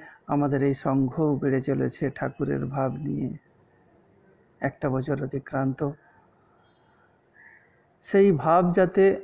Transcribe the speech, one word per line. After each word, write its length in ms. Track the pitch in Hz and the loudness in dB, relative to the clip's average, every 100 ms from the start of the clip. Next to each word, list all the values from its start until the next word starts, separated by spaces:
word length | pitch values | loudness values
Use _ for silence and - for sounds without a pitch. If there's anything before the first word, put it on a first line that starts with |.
| - - - | -12 -20 -4
আমাদের 360 | 143 143 135 | -2 0 0
এই 120 | 139 | 0
সংঘও 640 | 139 - 135 135 127 156 135 | 0 0 0 0 0 0 0
বেড়ে 240 | 143 131 | 0 -2
চলেছে 500 | 131 139 131 - 139 | -2 -2 -2 -4 -6
ঠাকুরের 560 | - 135 - 139 143 135 | -4 -8 -6 -4 -4 -4
ভাব 300 | 135 135 139 | -4 -4 -4
নিয়ে। 420 | 147 143 131 151 - _ _ _ _ _ _ _ _ _ _ _ | -6 -6 -6 -8 -16 _ _ _ _ _ _ _ _ _ _ _
একটা 280 | 139 - 147 | -8 -4 -4
বছর 360 | 131 135 139 | -2 -2 -4
অতিক্রান্ত, 680 | 139 139 - 139 135 135 143 147 _ _ _ _ _ _ _ _ _ _ _ _ _ _ - - _ _ _ _ | -4 -8 -6 -4 -2 -2 -6 -6 _ _ _ _ _ _ _ _ _ _ _ _ _ _ -20 -20 _ _ _ _
সেই 300 | - 196 202 | 0 4 6
ভাব 400 | 160 135 170 180 | 4 4 4 4
যাতে 480 | 175 185 190 196 190 | 2 2 4 4 2